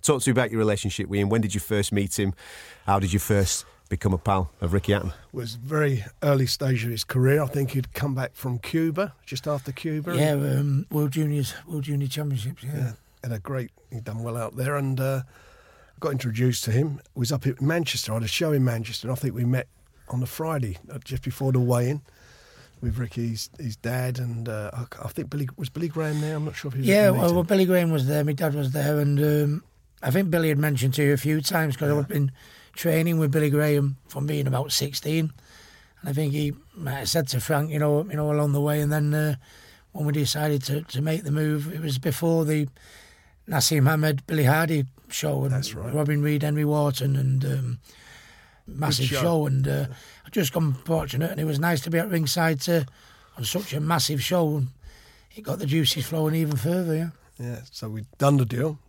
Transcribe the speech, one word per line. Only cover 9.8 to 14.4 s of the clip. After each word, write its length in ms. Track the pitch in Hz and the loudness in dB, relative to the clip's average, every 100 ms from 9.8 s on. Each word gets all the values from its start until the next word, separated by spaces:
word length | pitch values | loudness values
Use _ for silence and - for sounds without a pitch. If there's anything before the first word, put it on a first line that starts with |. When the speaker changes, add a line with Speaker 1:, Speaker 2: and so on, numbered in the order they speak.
| 165 156 147 131 | -4 -4 -2 0
Speaker 3:
Yeah, 180 | 151 | 2
um, 520 | 143 139 135 143 139 - | 2 0 0 2 0 0
World 220 | 151 147 | 0 0
Juniors, 420 | 135 151 147 131 - - | 0 0 0 -2 -6 -8
World 180 | 156 139 | -8 -4
Junior 220 | 143 139 | -4 -4
Championships, 540 | 139 147 135 107 - | -4 -4 -4 -4 -8
yeah. 140 | 123 147 | -8 -4
Speaker 2:
Yeah, 160 | 131 107 _ _ | -4 -6 _ _
and 100 | 127 | -8
a 60 | 113 | -8
great, 320 | 95 131 120 _ _ | -6 -6 -8 _ _
he'd 140 | 117 | -12
done 180 | 113 110 | -8 -8
well 160 | 117 | -6
out 180 | 117 | -6